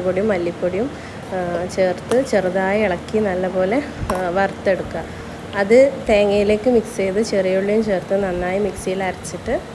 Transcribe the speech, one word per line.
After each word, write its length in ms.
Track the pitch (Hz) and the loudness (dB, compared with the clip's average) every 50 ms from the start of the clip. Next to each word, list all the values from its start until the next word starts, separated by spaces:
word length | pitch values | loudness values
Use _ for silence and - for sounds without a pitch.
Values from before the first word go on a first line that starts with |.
| 180 | -2
പൊടിയും 220 | 185 180 185 208 | 0 0 0 0
മല്ലിപ്പൊടിയും, 640 | 220 196 175 170 175 170 - 180 180 185 190 247 285 - - - - - - - - 190 | 0 0 0 -2 -2 -4 -2 -2 -2 -2 -2 -2 -4 -6 -10 -12 -14 -14 -14 -10 -6 -6
ആ, 300 | 185 180 175 175 170 180 185 - | -4 -4 -2 -2 -4 -4 -4 0
ചേർത്ത് 500 | 196 185 185 180 - - - 226 254 277 - | 0 0 2 0 -2 -2 0 2 2 2 2
ചെറുതായി 500 | 220 196 185 180 175 190 190 190 202 214 | 2 2 2 2 0 0 0 2 2 2
ഇളക്കി 380 | 214 190 175 175 - - - 214 | 2 0 0 -2 -4 -2 -2 0
നല്ലപോലെ, 640 | 214 196 180 180 190 185 185 185 185 190 226 285 285 - - - - - 190 | 0 0 0 0 -2 0 0 0 0 2 0 0 -2 -4 -6 -6 -4 -4 -2
ആ, 140 | 185 185 175 | -2 -2 0
വറുത്തെടുക്കുക. 760 | 175 196 196 190 - - - 202 185 175 - - - 165 - - - - - - - - - - - | 0 0 0 0 -2 -2 0 0 0 0 -2 -6 -8 -8 -8 -8 -12 -12 -12 -12 -12 -12 -12 -6 -4
അത് 360 | 202 202 196 233 254 269 277 269 - - - | -2 4 6 8 8 8 6 4 0 0 2
തേങ്ങയിലേക്ക് 600 | 214 202 202 202 202 208 202 208 214 208 - 254 | 4 4 4 4 4 4 4 2 2 2 2 4
മിക്സ് 280 | 247 226 208 - - | 4 4 2 0 -2
ചെയ്ത് 260 | - 196 190 185 208 226 | -2 -2 0 0 0 0
ചെറിയ 340 | - 214 196 185 185 185 | 0 0 0 2 2 2
ഉള്ളിയും 260 | 190 196 202 208 226 220 | 2 2 2 2 2 2
ചേർത്ത് 400 | 214 190 175 170 - 196 196 202 | 2 0 -2 0 0 0 0 0
നന്നായി 360 | 185 175 175 180 180 185 202 | 0 -2 -2 -2 -2 0 0
മിക്സിയിൽ 440 | 208 190 185 - - 190 185 190 190 | 0 -2 -4 -4 -4 -4 -2 -2 -2
അരച്ചിട്ട് 580 | 185 180 - - - 185 175 - 220 262 349 - - | -4 -4 -6 -8 -10 -10 -8 -4 -4 -4 -4 -4 -8